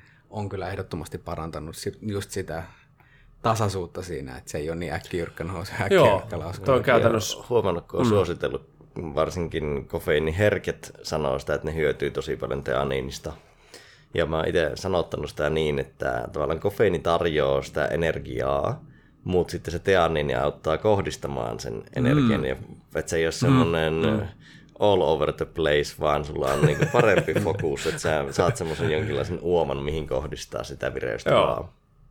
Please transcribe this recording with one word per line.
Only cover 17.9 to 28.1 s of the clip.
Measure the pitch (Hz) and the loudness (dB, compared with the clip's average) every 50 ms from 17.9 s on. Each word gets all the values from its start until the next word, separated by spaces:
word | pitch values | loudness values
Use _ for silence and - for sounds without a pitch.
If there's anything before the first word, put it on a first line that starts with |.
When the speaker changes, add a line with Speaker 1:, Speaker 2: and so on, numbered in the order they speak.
| 67 80 85 80 - 71 71 67 64 62 62 67 69 71 76 - 139 151 - - - - _ _ _ _ - | 0 0 0 0 0 -2 -6 -6 -6 -4 -2 0 0 0 0 -2 -4 -4 -8 -16 -20 -20 _ _ _ _ -4
Speaker 3:
mut | - 90 90 82 - | 0 2 2 2 0
sitten | 85 85 - - | -4 -6 -6 -6
se | 80 87 | -6 -2
teaniini | - 98 95 92 82 80 80 76 73 71 62 | 2 4 4 6 4 4 2 2 0 0 0
auttaa | 60 69 73 - - - 80 80 | 0 0 0 -2 -2 -2 -2 0
kohdistamaan | 80 - 107 104 98 87 73 69 - - 71 69 64 58 58 57 - | 2 2 2 2 2 2 -2 -4 -6 -6 -6 -4 -4 -4 -4 -6 -6
sen | - 58 57 53 - - - | -8 -8 -8 -8 -10 -6 -2
energian. | 117 123 127 143 147 131 113 - 65 | 0 2 4 4 4 4 4 4 2
Speaker 2:
Mm. | 65 | 0
Speaker 3:
Ja, | 65 65 65 - - - - - _ - | -2 -4 -4 -8 -14 -18 -20 -16 _ -6
et | 78 78 | -4 -2
se | - 85 | 0 0
ei | 82 82 | 2 2
ole | 80 | 0
Speaker 2:
Mm. | 80 | 0
Speaker 3:
semmonen | - - 87 85 82 82 82 82 82 80 78 80 | 2 4 6 6 6 4 4 2 2 2 2 2
Speaker 2:
Mm. | 80 80 76 73 71 - - - - - - - - - - - - | 2 2 2 2 0 -2 -4 -8 -14 -20 -20 -20 -20 -20 -20 -2 2
Speaker 3:
all | - 104 98 92 | 4 4 6 6
over | 80 73 80 71 73 76 76 | 4 4 4 2 2 0 0
the | - 78 | -2 -6
place, | - - - 80 73 73 73 71 - - - | -6 -2 0 2 4 4 4 2 0 -4 -2
vaan | 78 76 73 73 73 | 0 2 2 2 0
sulla | 71 - 76 69 67 69 | -4 -4 -2 0 0 2
on | 73 76 | 4 4
niinku | 78 73 - - - - | 4 4 2 0 2 2
parempi | 120 117 110 92 80 78 - 80 - | 2 4 4 4 4 2 0 0 0
Speaker 2:
<laughs> | 101 | 0
Speaker 3:
fokus, | 82 78 - - 78 69 69 - | 0 -2 -2 -2 -2 -2 -2 -2
että | 80 80 - | -4 -4 -2
sä | - 85 | -2 -2